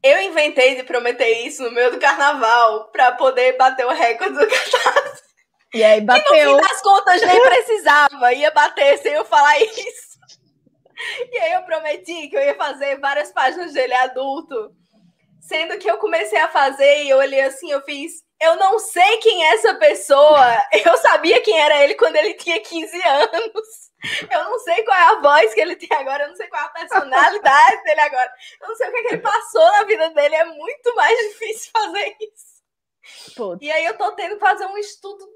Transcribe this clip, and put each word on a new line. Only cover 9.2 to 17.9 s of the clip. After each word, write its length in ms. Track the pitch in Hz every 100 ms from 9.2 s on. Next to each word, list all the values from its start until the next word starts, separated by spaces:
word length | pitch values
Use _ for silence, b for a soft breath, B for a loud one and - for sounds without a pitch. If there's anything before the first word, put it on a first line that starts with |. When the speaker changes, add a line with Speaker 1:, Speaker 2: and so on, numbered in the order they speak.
| -
Speaker 1:
falar 340 | 302 285 302
isso. 520 | 233 - 523 - - _ _ _ _ _ _ _ _ - B B 480
E 60 | 480
aí 140 | 330
eu 100 | 359
prometi 640 | 359 320 311 330 370 339 294
que 80 | 359
eu 60 |
ia 140 | 277 285
fazer 440 | 311 269 277 277
várias 320 | 277 277 302
páginas 420 | 359 262 330 349
dele 200 | 285 254
adulto. 760 | 247 262 254 269 269 320 254 214 _ _ _ _ _ _ _
Sendo 380 | - 320 330 359
que 120 | 415
eu 80 | -
comecei 420 | 427 330 415 381
a 80 | 311
fazer 540 | 311 269 269 277 285
e 60 | 285
eu 80 | 269
olhei 240 | 269 269
assim, 280 | 277 277 349
eu 100 | 285
fiz, 420 | 285